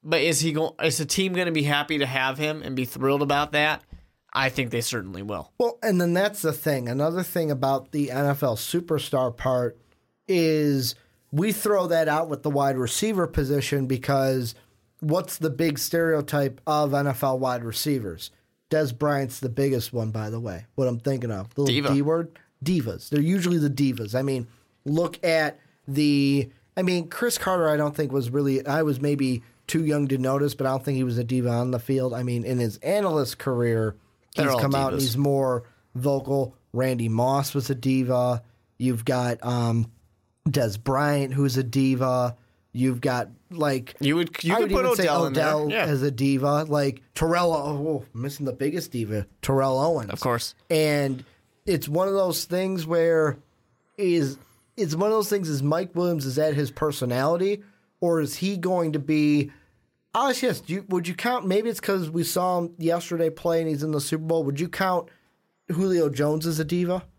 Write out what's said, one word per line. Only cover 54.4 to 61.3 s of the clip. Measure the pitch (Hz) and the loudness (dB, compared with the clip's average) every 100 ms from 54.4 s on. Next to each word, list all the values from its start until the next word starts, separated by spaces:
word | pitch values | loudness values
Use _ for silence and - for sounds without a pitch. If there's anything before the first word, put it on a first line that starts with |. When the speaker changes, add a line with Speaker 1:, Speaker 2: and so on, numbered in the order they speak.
| - _ _ - | -18 _ _ -6
Speaker 2:
it's | 180 156 | -4 0
one | 208 | 2
of | 220 | 2
those | 202 | 2
things, | 208 165 | -2 0
is | 143 | -2
Mike | 139 160 180 170 | 0 0 -2 -2
Williams, | 175 165 135 | 0 0 -2
is | 127 | 0
that | 156 147 | 0 2
his | 143 | -2
personality, | - 156 143 123 120 143 170 190 202 - _ _ _ | -2 -4 -2 -2 0 0 0 0 -2 -8 _ _ _
or | 175 165 | 0 2
is | 147 - | 0 -2
he | 190 196 | -2 -2
going | 185 185 165 | -2 0 0
to | 151 | -2
be, | 143 151 151 147 147 - _ _ _ _ _ 220 | 0 2 4 2 0 -6 _ _ _ _ _ 0
oh, | 277 | 0
it's | 254 | 0
just, | 254 175 - | 0 -2 -4
you, | 180 196 | -8 -2
would | 180 170 | -4 -2
you | |
count, | 175 240 | -4 -2